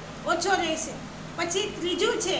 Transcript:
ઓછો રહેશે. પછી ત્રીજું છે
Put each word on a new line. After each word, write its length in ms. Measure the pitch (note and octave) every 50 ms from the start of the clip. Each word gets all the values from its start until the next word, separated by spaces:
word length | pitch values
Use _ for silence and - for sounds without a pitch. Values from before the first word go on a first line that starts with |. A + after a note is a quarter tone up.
| - - - - -
ઓછો 300 | D#4+ F4 F4 - G4 F#4+
રહેશે. 380 | F4 E4+ D#4+ D#4 - - - - - - - - - - - -
પછી 380 | E4+ E4+ E4+ F4+ G4 G#4+ G#4 - -
ત્રીજું 420 | E4 F4+ E4 - G#4+ A4+ A4 -
છે 160 | - F#4+ E4